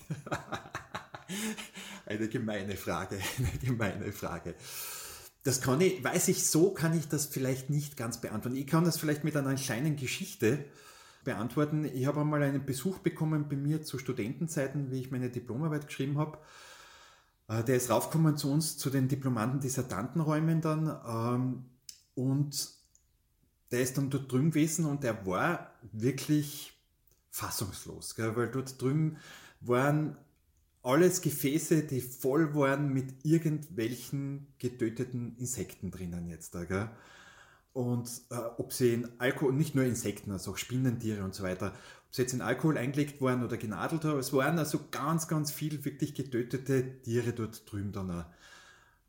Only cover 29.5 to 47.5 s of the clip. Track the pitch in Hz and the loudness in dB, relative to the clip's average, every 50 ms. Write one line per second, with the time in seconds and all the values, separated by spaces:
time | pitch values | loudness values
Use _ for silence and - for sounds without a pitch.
29.5 | - _ - 107 123 123 135 147 147 151 156 151 - - - _ _ _ _ _ | -20 _ 0 2 4 6 6 6 4 4 2 0 -4 -8 -16 _ _ _ _ _
30.5 | _ _ _ _ _ _ - 127 135 156 180 180 180 - - 147 - - - 135 | _ _ _ _ _ _ 0 4 6 8 8 6 6 4 0 0 0 2 0 2
31.5 | 139 160 - - 175 156 151 - 135 123 123 - - - - 131 135 156 165 147 | 2 0 2 4 4 4 4 2 -2 -2 -2 -4 -8 -2 0 2 4 4 4 4
32.5 | 147 147 139 135 139 139 147 143 131 135 127 131 - - - 151 160 160 160 160 | 4 4 4 4 4 4 2 2 2 0 0 -2 -8 -4 2 4 4 4 4 2
33.5 | 151 147 - - 90 113 113 117 127 - - - - 139 139 139 139 139 - - | 0 0 -4 -6 -4 -2 -2 -2 -2 -6 -6 -6 -4 -4 -4 -4 -6 -8 -10 -16
34.5 | - _ - 123 123 - 117 110 110 - 123 127 - 123 120 117 120 - 127 120 | -14 _ -6 -6 -2 0 -2 -2 0 -2 -4 -2 -2 -4 -4 -6 -6 -6 -6 -4
35.5 | - - 90 - - - - 90 - 90 92 87 85 87 85 87 82 78 - - | -4 -4 -6 -6 -8 -8 -8 -8 -6 -6 -6 -6 -6 -6 -6 -6 -8 -10 -12 -10
36.5 | - 87 85 82 95 95 110 113 113 - - - - - - - - - - - | -8 -8 -4 -2 0 0 0 -2 -6 -12 -20 -20 -20 -20 -20 -20 -20 -20 -20 -20
37.5 | - _ _ _ _ 131 123 123 123 120 120 - - - - _ 120 123 117 117 | -20 _ _ _ _ -4 0 0 0 -2 -2 -4 -10 -12 -12 _ -8 -6 -6 -6
38.5 | - - 123 - - - 127 120 117 120 120 - - - 123 131 139 - 160 127 | -4 -6 -6 -6 0 4 4 6 6 4 0 -4 -4 0 0 0 2 2 2 2
39.5 | 131 143 160 156 - 135 131 127 113 - - 104 101 - - 101 98 90 - 104 | 4 2 2 2 4 2 4 4 2 0 -2 -2 -4 -4 -6 -6 -6 -6 -6 -6
40.5 | 92 - - - 123 127 131 127 117 123 107 107 107 101 95 92 92 - 95 90 | -6 -6 -6 -4 -2 0 2 2 0 0 -2 -2 -2 -2 -2 -4 -4 -4 -2 -2
41.5 | 92 92 104 95 - - - - - - _ _ - - 123 127 131 123 85 110 | -2 -2 -2 -4 -4 -6 -14 -18 -20 -20 _ _ -2 -2 0 0 0 -2 0 0
42.5 | 127 127 - 160 147 110 120 139 139 147 143 147 - - 131 127 127 127 120 104 | 0 2 2 2 2 2 0 0 0 0 0 0 0 0 2 2 2 2 0 -2
43.5 | 117 110 - 107 101 82 110 - 165 156 156 156 151 139 127 - 147 135 135 147 | -2 -4 -4 -4 -2 -2 -2 -2 -2 0 0 0 0 0 0 2 2 2 4 4
44.5 | 170 165 147 147 - 151 - - - 113 135 151 165 165 - - 165 156 147 147 | 2 2 0 0 -2 -4 -4 -6 -6 -4 0 0 0 0 0 0 0 0 0 -2
45.5 | - - 147 156 151 143 147 143 143 - 156 147 - - 131 139 - 113 120 120 | -4 -4 -4 -4 -4 -4 -6 -6 -4 -4 -4 -4 -4 -6 -6 -2 -2 -2 -2 0
46.5 | - 127 - - 135 131 127 - - - - 117 113 120 113 120 117 - 113 104 | -4 -6 0 2 2 2 2 0 -6 -10 -6 0 0 2 2 0 -2 -2 -4 -6